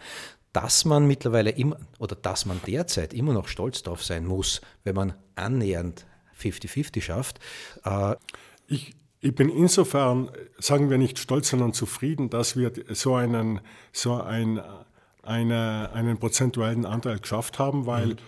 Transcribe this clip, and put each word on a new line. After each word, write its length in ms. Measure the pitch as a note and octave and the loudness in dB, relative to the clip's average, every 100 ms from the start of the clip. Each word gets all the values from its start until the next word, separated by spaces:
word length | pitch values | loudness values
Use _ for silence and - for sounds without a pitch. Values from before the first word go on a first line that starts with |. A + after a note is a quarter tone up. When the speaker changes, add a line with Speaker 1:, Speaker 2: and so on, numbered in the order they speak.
| - - - - _ | -16 -14 -16 -20 _
Speaker 1:
Dass 320 | - A2+ - | -4 2 2
man 220 | E3 D3 C#3+ | 4 6 6
mittlerweile 420 | C3+ B2 A2+ G#2+ | 4 2 4 4
immer, 300 | A#2 C3+ D3+ - - | 2 0 -2 -10 -10
oder 160 | A2 | -8
dass 300 | - F#2 F#2+ | -4 -4 -2
man 160 | G2 F2+ F#2+ | -4 -4 -4
derzeit 480 | B2 F3 - D#2 | -2 -2 -2 -2
immer 180 | A#2 D3 | 0 2
noch 160 | A2 E2+ | 2 0
stolz 340 | - A2+ - | -4 -4 -4
drauf 220 | - F2 | -8 -6
sein 220 | - E2+ F2 | -4 -4 -2
muss, 340 | F#2+ F#2 - - - | 0 0 -2 -8 -8
wenn 100 | G#2 | -4
man 200 | F#2+ G2 - _ | -2 -2 -4 _
annähernd 720 | - G#2 C3 G2+ F2 F2 E2+ - - _ | -6 -2 0 2 0 -4 -8 -18 -20 _
fifty 340 | - G#2 - - | -8 -6 -6 -6
fifty 320 | C3+ D3+ A2 | -6 -4 -4
schafft, 400 | - F2 C3 - - - - - | -4 -4 -6 -10 -16 -16 -18 -10
äh, 320 | G2+ G2 G2+ - - - - - - | -4 0 0 -2 -8 -20 -20 -20 -6
Speaker 2:
Ich, 280 | C#3+ - - _ _ | -4 -4 -18 _ _
ich 140 | C#3+ | 0
bin 140 | C3 C#3 | 4 4
insofern, 800 | C#3 F3 G3 E3+ C#3 C3 B2+ C3 - - - | 6 6 6 4 4 4 2 -2 -8 -18 -6
sagen 320 | - C#3+ C#3+ | 2 4 6
wir 80 | C3 | 4
nicht 200 | C3 - | 4 0
stolz, 300 | - C3+ - | -2 0 2
sondern 240 | B2+ A#2+ | 2 2
zufrieden, 580 | - A2 - C#3 D3 B2+ | 0 -4 -2 -2 0 0
dass 260 | A#2 A#2+ C3 | 0 0 0
wir 160 | A#2+ A#2 - | -2 -2 -8
so 260 | G2+ C3+ B2+ | -2 2 2
einen, 440 | A#2+ A#2 A2 G2+ - - - | 2 2 0 -2 -6 -20 -12
so 240 | - A#2+ | -4 -2
ein, 460 | A#2+ - A2+ A2+ A2 E2 G2 - _ _ _ | -2 -2 -2 0 -2 -6 -16 -20 _ _ _
eine, 640 | - A#2 A#2 A#2 A2+ G#2+ G#2+ | -4 0 2 2 0 -2 -4
einen 260 | G#2+ A#2 A2+ | -2 -2 0
prozentuellen 680 | A#2 - B2+ A#2+ A2 A#2 G#2+ | 0 0 0 0 0 0 -2
Anteil 320 | A#2 A#2+ G#2 | -4 -4 -6
geschafft 400 | - G#2+ B2 - | -4 -4 -4 -2
haben, 280 | C#3 C#3 A#2+ | -2 0 -2
weil 240 | A#2 A#2 | 0 0
Speaker 1:
Mhm. 60 | A2 | -4